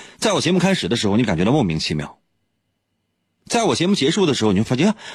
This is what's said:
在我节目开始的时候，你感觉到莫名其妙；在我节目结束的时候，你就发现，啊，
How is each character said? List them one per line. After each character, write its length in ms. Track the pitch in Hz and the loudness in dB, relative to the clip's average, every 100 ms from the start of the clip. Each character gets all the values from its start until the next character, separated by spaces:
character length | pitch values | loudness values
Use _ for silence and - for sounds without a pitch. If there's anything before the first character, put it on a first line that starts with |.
| - - | -20 -4
在 160 | 226 | -2
我 80 | 165 | 0
节 100 | 143 | 0
目 60 | 185 | 2
开 160 | 185 | 2
始 140 | 180 90 | 0 -2
的 80 | 117 | -2
时 100 | 104 | 0
候， 100 | 107 | 0
你 80 | |
感 140 | 107 82 | 0 0
觉 60 | |
到 80 | 104 | 2
莫 100 | 151 | 2
名 160 | 95 80 | 0 -2
其 160 | - | -4
妙； 240 | 78 71 - _ _ _ _ _ _ _ _ _ _ _ _ - | -6 -8 -14 _ _ _ _ _ _ _ _ _ _ _ _ -4
在 180 | 233 | 0
我 100 | 196 | 0
节 120 | 117 180 | 0 0
目 80 | |
结 160 | 202 135 | 0 0
束 160 | 202 170 | 2 0
的 80 | |
时 100 | 117 | 2
候， 80 | 107 | 2
你 60 | 95 | 0
就 60 | |
发 120 | 113 127 | 0 0
现， 120 | 202 | 0
啊， 80 | - - | 0 -10